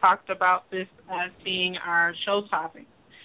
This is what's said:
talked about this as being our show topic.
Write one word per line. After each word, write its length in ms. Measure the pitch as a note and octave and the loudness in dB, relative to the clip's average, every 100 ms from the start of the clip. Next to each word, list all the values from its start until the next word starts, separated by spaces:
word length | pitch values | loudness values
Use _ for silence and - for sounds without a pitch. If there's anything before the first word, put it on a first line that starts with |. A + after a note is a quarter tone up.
talked 280 | F#3 G3 - | 2 2 0
about 400 | F#3 F#3 F#3 - | 0 2 2 -2
this 160 | F#3+ F#3 _ - | -10 -10 _ -10
as 220 | F3+ F3+ - | -8 -8 -10
being 320 | - F#3 F3+ F3+ F3 | -6 -2 -2 -4 -2
our 280 | E3+ E3+ E3+ - | 2 2 0 -2
show 160 | G3+ G3+ | -2 0
topic. 360 | E3 D#3+ - - _ _ - | -4 -4 -12 -20 _ _ -20